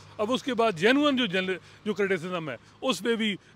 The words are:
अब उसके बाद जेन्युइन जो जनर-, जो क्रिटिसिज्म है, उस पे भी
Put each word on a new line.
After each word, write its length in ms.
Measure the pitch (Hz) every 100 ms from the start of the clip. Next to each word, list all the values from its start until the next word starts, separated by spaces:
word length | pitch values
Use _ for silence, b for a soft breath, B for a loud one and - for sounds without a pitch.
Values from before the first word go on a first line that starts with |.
| B -
अब 100 | 214
उसके 240 | 254 -
बाद 220 | 226 226 165
जेन्युइन 420 | 202 269 294 254
जो 100 | 233
जनर-, 300 | 185 185 175 B B 208
जो 80 |
क्रिटिसिज्म 560 | 208 196 190 175 180 156
है, 80 | 117 B B
उस 180 | 262 185
पे 140 | 226 226
भी 220 | 220 185 B